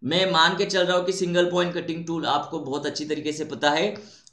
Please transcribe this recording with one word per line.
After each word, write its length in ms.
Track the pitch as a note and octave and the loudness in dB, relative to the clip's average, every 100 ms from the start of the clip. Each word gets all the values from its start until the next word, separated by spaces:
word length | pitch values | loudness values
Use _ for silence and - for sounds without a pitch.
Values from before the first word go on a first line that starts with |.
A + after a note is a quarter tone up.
मैं 260 | B2+ E3+ F#3+ | -2 0 2
मान 260 | F#3 E3+ F#3 | 4 4 4
के 80 | |
चल 160 | G3+ F#3 | 0 2
रहा 160 | F3+ F3+ | 2 2
हूँ 80 | F3+ | 0
कि 60 | |
सिंगल 380 | F#3 F3+ F3 F3 | -2 0 2 2
पॉइंट 240 | F3 F3 | 2 0
कटिंग 320 | E3+ D#3+ E3 E3+ | -2 -6 -6 -4
टूल 200 | E3 B2 | -4 0
आपको 320 | D3 - D#3+ | -2 -2 -8
बहुत 280 | C3+ C#3 C#3+ | -6 -4 -4
अच्छी 180 | - | -6
तरीके 280 | D3+ D3+ D3+ | -4 -4 -4
से 120 | D3+ | -6
पता 260 | D3 C3+ D3 | -8 0 2
है। 480 | D3+ G3 G3+ - - - | 4 0 -2 -14 -20 -6